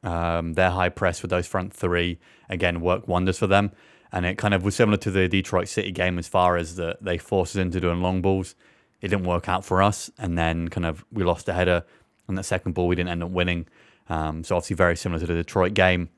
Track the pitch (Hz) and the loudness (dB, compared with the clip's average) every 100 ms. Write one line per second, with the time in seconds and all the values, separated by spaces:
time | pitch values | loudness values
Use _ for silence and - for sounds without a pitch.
0 | 95 85 85 85 85 80 92 90 90 - | -4 -2 -2 -2 -2 2 2 4 0 2
1 | 95 85 92 90 87 98 92 - 92 87 | -2 0 -2 -2 -2 -4 -6 -4 -2 0
2 | 87 85 _ - _ 92 90 85 87 90 | 0 -4 _ -20 _ -2 0 0 0 0
3 | - 90 92 90 101 98 101 - - _ | 0 0 0 0 2 4 2 -4 -20 _
4 | _ 92 90 95 104 101 95 - 113 104 | _ -4 -2 -2 0 2 0 2 4 4
5 | - 95 92 95 92 92 87 - 98 90 | 0 2 2 2 0 -2 -2 -4 -4 -2
6 | 90 90 82 95 90 87 82 87 82 - | -2 -2 -2 2 4 2 -2 -6 -6 -6
7 | 95 87 - 101 87 98 92 90 87 85 | -4 -6 0 0 0 -2 -2 0 0 0
8 | 90 92 92 95 92 - _ _ _ _ | 0 0 0 0 -2 -12 _ _ _ _
9 | 101 101 90 87 - 92 - 92 98 107 | -4 -2 0 -2 0 -4 0 2 2 2
10 | - - 101 85 82 82 82 - 85 78 | -8 -8 -4 0 0 0 -4 -4 -4 -6
11 | - 110 87 85 - 90 90 87 - _ | -10 -2 0 0 -2 0 2 2 -2 _
12 | _ _ - 95 92 92 95 87 87 90 | _ _ -10 -8 -4 -4 -2 0 0 2
13 | 90 87 85 90 87 87 85 _ _ _ | 0 -4 -4 0 0 0 -6 _ _ _
14 | _ 82 78 80 80 90 - 87 87 85 | _ -4 -2 -4 -2 -2 -2 2 2 2
15 | 92 85 82 85 85 95 90 - 92 90 | -2 -4 -2 -2 -2 0 2 4 4 4
16 | 85 | -2